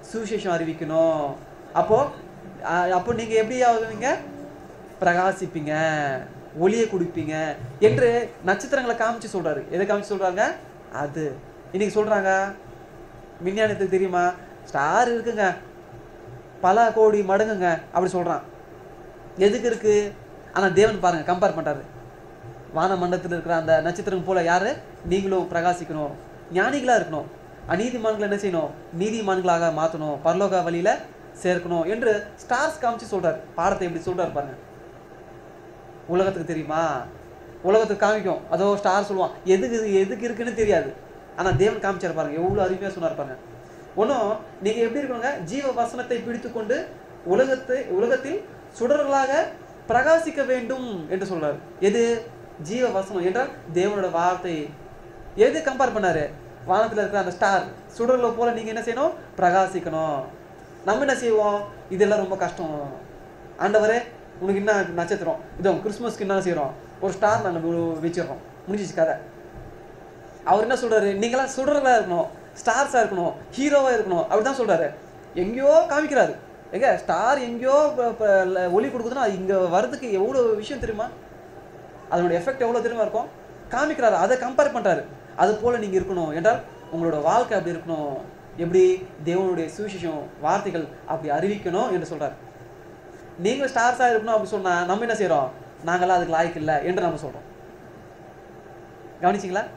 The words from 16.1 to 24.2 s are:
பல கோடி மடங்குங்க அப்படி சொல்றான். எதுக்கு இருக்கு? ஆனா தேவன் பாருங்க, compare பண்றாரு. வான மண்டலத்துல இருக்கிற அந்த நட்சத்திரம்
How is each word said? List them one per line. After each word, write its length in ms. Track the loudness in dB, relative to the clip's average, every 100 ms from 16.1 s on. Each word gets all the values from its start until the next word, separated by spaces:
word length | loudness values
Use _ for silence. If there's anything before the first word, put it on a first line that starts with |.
| -20 -18 -18 -18 0
பல 320 | 4 6 4
கோடி 280 | 6 6 6
மடங்குங்க 580 | 2 2 2 2 0 0 -2
அப்படி 200 | -2 0
சொல்றான். 280 | 0 -2 -4 -6 -18 -20 -20 -20 -20 -20 -20 -18 2
எதுக்கு 300 | 2 4 0
இருக்கு? 460 | 0 4 4 2 -8 -18 -20 -6
ஆனா 160 | 0 4
தேவன் 320 | 6 6 6
பாருங்க, 320 | 2 2 0
compare 220 | 2 2 2
பண்றாரு. 220 | -4 -4 -8 -18 -18 -20 -20 -18 -18 -18 -6
வான 220 | 0 2
மண்டலத்துல 300 | 2 0 -2
இருக்கிற 320 | -2 -4 0 -2
அந்த 240 | 4 4
நட்சத்திரம் 440 | 4 -2 -4 -4